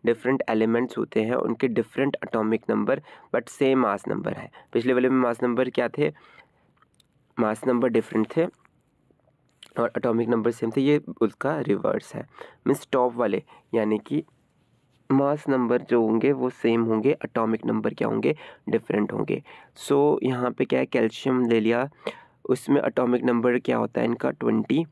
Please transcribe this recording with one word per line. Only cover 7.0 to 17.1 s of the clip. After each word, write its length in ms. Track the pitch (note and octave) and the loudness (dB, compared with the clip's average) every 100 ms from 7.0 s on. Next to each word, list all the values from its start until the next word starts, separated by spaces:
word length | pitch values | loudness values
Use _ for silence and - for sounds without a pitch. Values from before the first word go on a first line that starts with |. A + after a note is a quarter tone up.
| _ _ _ - | _ _ _ -2
मास 300 | A2 A2 C3 | -2 0 0
नंबर 220 | A#2+ B2 | 0 2
डिफरेंट 380 | A2+ - G#2+ G#2+ - | 0 0 -2 0 0
थे 80 | F3 | -2
और 1500 | _ _ _ _ _ _ _ _ _ _ _ - - A#2 - | _ _ _ _ _ _ _ _ _ _ _ -12 -4 -2 0
एटॉमिक 320 | B2 A2+ A#2 | 0 0 2
नंबर 220 | A#2 A2+ | 0 0
सेम 200 | A#2 A2+ B2 | -2 -2 0
थे, 40 | |
ये 200 | C3+ D3 - - | 2 2 0 -2
उसका 380 | G#2+ - C3+ D#3 | -2 -2 -4 -4
रिवर्स 560 | - G2 - - - A2+ | -2 -2 0 -4 -6 -14
है। 120 | - - - - - | -14 -18 -20 -8 -2
मीन्स 200 | C#3+ - | -2 0
टॉप 240 | C3+ B2 A#2 | 0 0 0
वाले 280 | A2+ G2+ - - _ | -2 -2 -6 -20 _
यानी 260 | A2+ G#2+ G#2+ - | -2 0 -2 -2
कि 160 | C#3+ - _ _ _ _ _ _ _ _ | -6 -6 _ _ _ _ _ _ _ _
मास 380 | C3+ C#3 D3 D3 | 2 2 0 0
नंबर 320 | C3 A#2+ B2 | 0 2 0
जो 200 | C#3+ A#2+ | 2 2
होंगे 300 | A2+ A2+ A#2+ | 4 2 2
वो 180 | C3+ B2+ | 0 -2
सेम 340 | - A#2 A#2 A2+ | -2 0 2 2
होंगे, 260 | A2 A#2 | 2 2